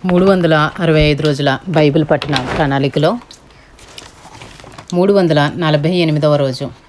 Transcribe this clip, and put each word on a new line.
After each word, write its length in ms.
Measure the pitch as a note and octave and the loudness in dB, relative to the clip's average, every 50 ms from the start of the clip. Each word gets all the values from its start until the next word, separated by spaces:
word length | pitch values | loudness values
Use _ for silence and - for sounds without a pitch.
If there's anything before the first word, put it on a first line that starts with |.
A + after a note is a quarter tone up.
మూడు 240 | - F3+ F3+ F3+ F#3 | 0 2 2 4 4
వందల 300 | G3 G3 F#3 E3+ E3 D#3+ D#3 D3+ D#3 - - | 4 4 4 2 2 2 2 0 -2 -4 -2
అరవై 220 | F3 E3 D#3 D#3 D3+ | 0 2 2 4 4
ఐదు 180 | D3+ D3+ C#3 D3+ | 2 0 0 0
రోజుల 280 | D3+ C#3+ C3+ C#3+ C#3 C3 C3 - F#3 | -2 -2 0 0 -2 -2 -2 -6 -2
బైబిల్ 340 | E3 D3+ D3+ D3 C#3 D#3+ D#3 | 0 2 2 2 2 0 0
పఠన 300 | D3+ D#3+ C#3 - D3 C#3+ C3 B2+ | 0 0 -2 0 -4 -4 -4 -4
ప్రణాళికలో 640 | C3 - - D#3+ C#3 C#3 C3+ C#3 C#3 - D3 D3+ D#3+ A3+ B3 - - - - - - - - - - - - - - - - - - - - - - - - - - - - - - - - - - F3+ | -6 -4 -2 -2 -2 0 -2 -2 -2 -2 0 0 0 -2 -4 -10 -18 -20 -20 -20 -20 -20 -20 -20 -20 -20 -20 -20 -20 -20 -20 -20 -20 -20 -20 -20 -20 -20 -20 -20 -20 -20 -20 -20 -20 -20 -20 -14 -6 -2
మూడు 200 | F3 F3+ G3 G3+ | 0 0 2 2
వందల 260 | G3 F#3 E3 D3+ D3 C#3+ D3 - D#3 | 2 2 2 2 2 0 0 -2 -4
నలభై 300 | E3+ D#3 D3+ D3 C#3+ D#3+ F#3 F3+ | -2 -2 -2 0 0 0 0 0
ఎనిమిదవ 340 | E3+ D#3+ D3+ D3+ D3 D3+ D3+ | 0 0 0 0 0 0 0
రోజు 300 | C#3+ C#3 C3+ B2+ - C#3+ B2+ A#2+ - _ | 0 0 -2 -4 -6 -10 -12 -12 -16 _